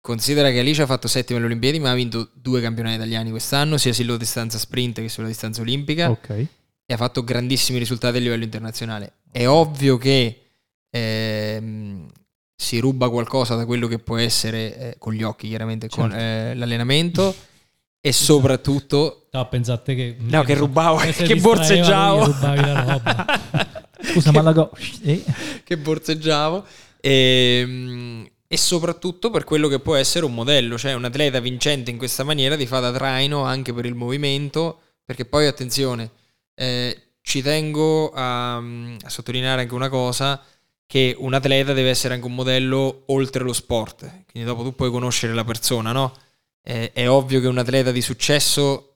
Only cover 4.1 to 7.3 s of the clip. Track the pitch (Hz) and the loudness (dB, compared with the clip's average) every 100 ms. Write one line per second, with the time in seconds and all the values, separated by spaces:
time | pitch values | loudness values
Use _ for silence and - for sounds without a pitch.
4.1 | 117 113 - 113 113 - 127 123 110 113 | -2 -4 -4 -6 -6 -6 -4 -4 -4 -8
5.1 | - 113 110 113 110 113 131 143 156 170 | -8 -8 -6 -8 -6 -4 -4 -4 -2 0
6.1 | 110 - 104 143 _ _ _ _ 117 123 | -2 -4 -6 -6 _ _ _ _ -2 -2
7.1 | - 120 | -4 -4